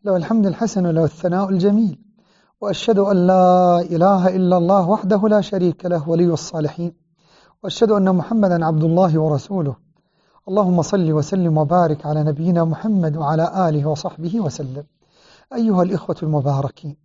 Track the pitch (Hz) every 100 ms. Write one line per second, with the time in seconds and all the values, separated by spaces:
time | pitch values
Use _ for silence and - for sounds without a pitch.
0 | 202 185 151 226 196 160 226 196 180 160
1 | 156 - 180 180 196 190 202 208 214 -
2 | _ _ _ _ _ _ 208 170 - 202
3 | 202 190 180 185 180 180 180 175 170 165
4 | 185 196 185 185 180 180 170 196 170 214
5 | 185 208 214 208 - 196 180 165 185 175
6 | 151 170 175 160 - 165 151 - 170 -
7 | _ _ _ _ _ _ 196 - 226 208
8 | 190 185 - 226 196 170 165 156 160 165
9 | 185 156 156 147 - 196 143 120 _ _
10 | _ _ _ _ - 196 185 175 151 202
11 | 165 151 147 190 170 156 147 180 170 151
12 | 147 151 151 147 165 170 165 151 220 202
13 | 160 151 147 156 165 190 175 151 147 151
14 | 180 - 170 226 165 - 135 135 147 _
15 | _ _ _ _ _ 254 226 185 180 190
16 | - 160 156 151 135 139 135 - 147 147